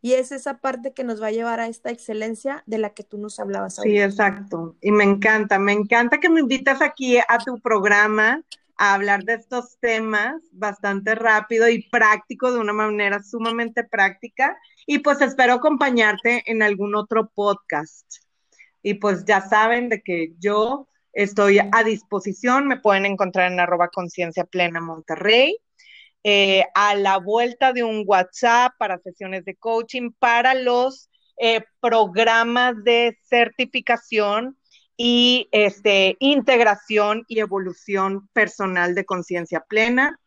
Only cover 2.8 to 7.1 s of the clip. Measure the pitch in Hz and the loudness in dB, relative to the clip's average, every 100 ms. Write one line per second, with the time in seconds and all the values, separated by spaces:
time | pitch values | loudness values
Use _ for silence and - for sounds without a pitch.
2.8 | 214 - 208 208 208 - 196 196 196 185 | -6 -8 -18 -14 -14 -12 -8 -6 -8 -4
3.8 | 208 208 202 202 202 202 202 170 165 - | 0 2 0 2 0 0 -10 -10 -10 -6
4.8 | 202 208 202 202 214 220 214 196 202 208 | 0 4 4 4 2 2 2 0 2 0
5.8 | 208 233 240 294 370 330 269 262 269 262 | 2 2 2 2 2 2 2 0 0 0
6.8 | 302 - 262 | 0 -2 2